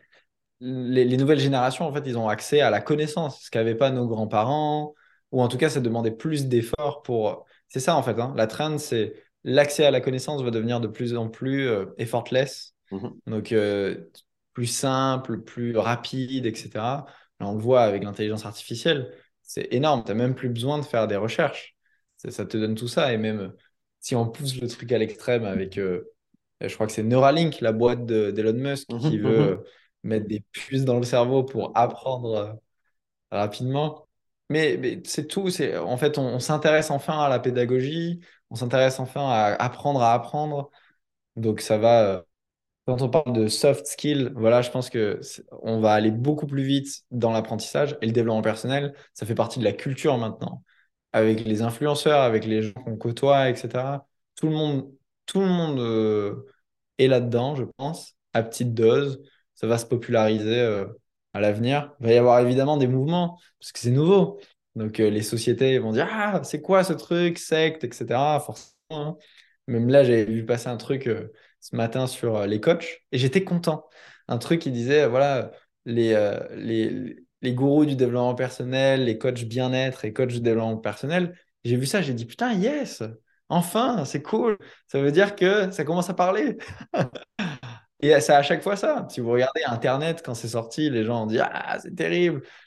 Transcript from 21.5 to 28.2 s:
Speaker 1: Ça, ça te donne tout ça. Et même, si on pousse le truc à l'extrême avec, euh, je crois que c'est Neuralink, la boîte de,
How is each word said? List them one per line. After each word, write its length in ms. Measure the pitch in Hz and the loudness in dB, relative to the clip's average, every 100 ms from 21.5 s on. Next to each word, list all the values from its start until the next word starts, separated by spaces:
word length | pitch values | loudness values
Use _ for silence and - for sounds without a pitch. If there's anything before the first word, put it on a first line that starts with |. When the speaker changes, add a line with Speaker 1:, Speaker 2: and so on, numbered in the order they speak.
| - - _ _ _ _ _ | -2 -16 _ _ _ _ _
Speaker 1:
Ça, 140 | - | -14
ça 160 | - 98 | -10 -6
te 100 | 110 | -2
donne 180 | 107 | -2
tout 140 | 110 120 | -2 -4
ça. 240 | 143 147 | -2 0
Et 40 | 113 | 0
même, 360 | 110 107 95 - _ _ _ _ | -2 -4 -8 -14 _ _ _ _
si 140 | - | -4
on 140 | 123 117 | -2 -2
pousse 320 | - 139 127 | -4 -8 -6
le 80 | 120 | -8
truc 240 | - 120 | -10 -2
à 60 | 117 | 0
l'extrême 460 | 110 - - 120 | 0 -4 -2 -2
avec, 340 | 107 95 95 98 | 0 -4 -4 -4
euh, 260 | 95 90 - _ _ _ _ _ | -4 -4 -8 _ _ _ _ _
je 120 | 98 | -10
crois 120 | - 107 | -4 -4
que 60 | |
c'est 100 | - | -2
Neuralink, 580 | 110 127 139 151 165 - | 2 6 6 4 0 0
la 120 | 117 | -2
boîte 340 | 110 120 120 113 | 2 2 2 -2
de, 240 | 110 | 0